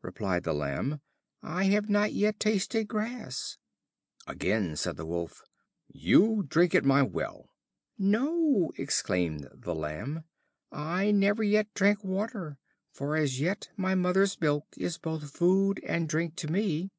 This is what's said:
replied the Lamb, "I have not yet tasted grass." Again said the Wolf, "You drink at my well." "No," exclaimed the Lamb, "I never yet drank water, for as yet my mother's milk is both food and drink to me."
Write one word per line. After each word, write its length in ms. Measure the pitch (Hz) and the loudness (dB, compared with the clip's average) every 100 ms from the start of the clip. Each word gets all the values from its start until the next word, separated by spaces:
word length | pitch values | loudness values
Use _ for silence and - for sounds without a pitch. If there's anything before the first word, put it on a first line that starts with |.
replied 420 | 85 - 98 90 | -10 -4 0 0
the 100 | 82 | 0
Lamb, 480 | 76 71 69 117 151 _ _ _ _ | -2 -2 -2 -4 -6 _ _ _ _
"I 220 | - 165 190 | -8 -2 2
have 240 | 208 208 | 0 2
not 240 | 202 208 | 0 0
yet 260 | 190 208 214 | 0 0 0
tasted 480 | 214 214 - 226 208 | 0 0 0 -4 -2
grass." 720 | 214 226 247 - - - - _ _ _ _ _ _ - | -4 -4 -6 -8 -8 -8 -12 _ _ _ _ _ _ -12
Again 500 | - 87 110 90 78 | -4 0 2 0 -2
said 220 | 92 78 | -4 -4
the 80 | 80 | -2
Wolf, 380 | 85 85 - - _ _ _ _ | -2 -4 -8 -20 _ _ _ _
"You 560 | - 85 123 214 220 156 | -10 4 6 6 2 0
drink 260 | 156 175 | 2 4
at 120 | 175 135 | 4 4
my 180 | 135 | 4
well." 460 | 127 82 62 50 - _ _ _ _ _ | 2 0 -4 -6 -20 _ _ _ _ _
"No," 760 | 196 208 277 339 320 233 170 - | 2 2 2 0 2 2 2 -2
exclaimed 720 | - - - 90 87 78 69 | -4 -4 0 0 0 -2 -8
the 220 | - - 80 | -10 -4 -2
Lamb, 480 | 76 78 120 160 160 _ _ _ _ | -2 -4 -6 -8 -10 _ _ _ _
"I 400 | - 151 175 202 | -8 -4 -2 2
never 320 | 208 196 214 | 2 2 2
yet 300 | 214 208 214 | 2 2 0
drank 300 | - 196 208 | 0 2 2
water, 540 | 190 190 220 214 165 147 _ _ _ | -2 -2 -2 -6 -8 -10 _ _ _
for 240 | - 139 156 | -6 -2 0
as 240 | 147 127 | 0 0
yet 300 | 156 202 - - | -2 -2 -8 -4
my 200 | 185 190 | 0 2
mother's 440 | 180 185 196 - | 2 2 2 2
milk 280 | 156 147 - - | 0 0 -4 -6
is 200 | 175 165 | -4 -4
both 340 | 165 160 147 | -4 -4 -6
food 500 | - 175 190 196 196 - | 0 2 4 2 0 -2
and 220 | 165 160 | -2 0
drink 280 | 156 165 165 | 0 -2 -4
to 140 | 151 | -4
me." 400 | 175 214 156 190 | 0 0 -2 -4